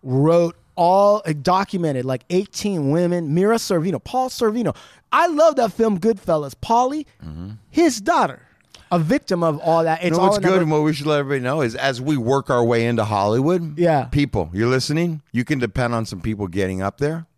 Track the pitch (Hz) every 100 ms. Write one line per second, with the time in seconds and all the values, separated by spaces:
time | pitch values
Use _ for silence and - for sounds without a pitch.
0 | 135 131 151 170 170 - _ - 175 190
1 | 202 208 175 151 143 185 196 190 165 131
2 | 123 131 _ 180 202 - 208 185 139 156
3 | 175 175 160 160 196 226 - 180 165 147
4 | - 254 254 - 233 220 202 - - -
5 | _ 262 349 294 320 277 226 - 226 196
6 | 202 226 - 160 139 - - 226 254 302
7 | 294 _ 82 78 92 107 _ - 339 240
8 | 202 330 185 131 _ _ _ - _ 175
9 | 156 277 - 180 165 151 165 165 165 160
10 | 175 165 190 208 185 190 160 151 151 147
11 | 147 147 135 139 123 147 123 113 135 120
12 | 131 147 113 139 - 127 117 117 117 117
13 | 107 107 101 113 139 180 165 147 170 151
14 | 123 147 139 107 80 90 117 131 - 151
15 | 170 156 _ 117 123 147 120 113 120 117
16 | 110 95 113 104 98 90 95 92 98 -
17 | 147 160 165